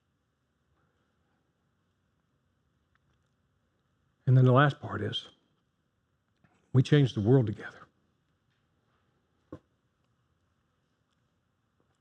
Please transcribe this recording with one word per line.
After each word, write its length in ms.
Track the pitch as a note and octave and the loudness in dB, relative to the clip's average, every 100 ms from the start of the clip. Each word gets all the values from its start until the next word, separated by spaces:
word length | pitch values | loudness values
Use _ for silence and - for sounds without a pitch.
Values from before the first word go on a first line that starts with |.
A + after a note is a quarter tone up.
| _ _ _ _ _ _ _ _ _ _ _ _ _ _ _ _ _ _ _ _ _ _ _ _ _ _ _ _ _ _ _ _ _ _ _ _ _ _ _ _ _ _ - | _ _ _ _ _ _ _ _ _ _ _ _ _ _ _ _ _ _ _ _ _ _ _ _ _ _ _ _ _ _ _ _ _ _ _ _ _ _ _ _ _ _ 0
And 100 | B2+ | 2
then 80 | |
the 80 | B2+ | 4
last 280 | B2+ C#3+ - | 4 2 -2
part 200 | - - | -12 -10
is, 240 | G#2+ - - _ _ _ _ _ _ _ _ _ _ _ _ _ _ | -10 -10 -14 _ _ _ _ _ _ _ _ _ _ _ _ _ _
we 100 | B2+ | -2
changed 340 | C3 D3 C3 - | 2 0 0 -2
the 40 | |
world 260 | G2+ C3+ G#2+ | 0 0 0
together. 240 | G2+ - - - _ _ _ _ _ _ _ _ _ _ _ _ _ _ _ _ - _ _ _ _ _ _ _ _ _ _ _ _ _ _ _ _ _ _ _ _ _ _ _ _ | -8 -16 -20 -20 _ _ _ _ _ _ _ _ _ _ _ _ _ _ _ _ -20 _ _ _ _ _ _ _ _ _ _ _ _ _ _ _ _ _ _ _ _ _ _ _ _